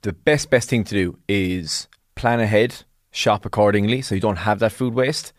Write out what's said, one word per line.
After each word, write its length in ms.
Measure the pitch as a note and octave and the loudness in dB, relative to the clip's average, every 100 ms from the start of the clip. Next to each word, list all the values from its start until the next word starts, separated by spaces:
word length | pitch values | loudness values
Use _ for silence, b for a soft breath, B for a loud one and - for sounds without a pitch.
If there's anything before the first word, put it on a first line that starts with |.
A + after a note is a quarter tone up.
The 120 | G#2+ | -6
best, 360 | F2 - D3+ - | -2 2 2 2
best 200 | B2 - | 0 2
thing 140 | B2 | -2
to 120 | G2+ | 0
do 220 | G2+ F2+ - _ | 0 -2 -4 _
is 600 | G2+ F#2 F#2 D#2+ - - _ _ | 0 0 -2 -4 -8 -10 _ _
plan 240 | - B2 A#2 | -4 -2 0
ahead, 440 | A2 G#2 A#2+ - - _ _ | 2 2 2 -2 -20 _ _
shop 340 | - - G#2 | -4 0 0
accordingly, 560 | - - G#2 G#2 G#2 B2+ | -2 2 2 4 0 -2
so 140 | C3 | -2
you 60 | G2 | -2
don't 160 | G#2+ F#2 | -2 -2
have 220 | A2 G2 | -2 0
that 120 | A2+ | 0
food 220 | - B2+ | -2 -4
waste. 400 | A#2 B2+ D#3 - | 0 -2 -2 -10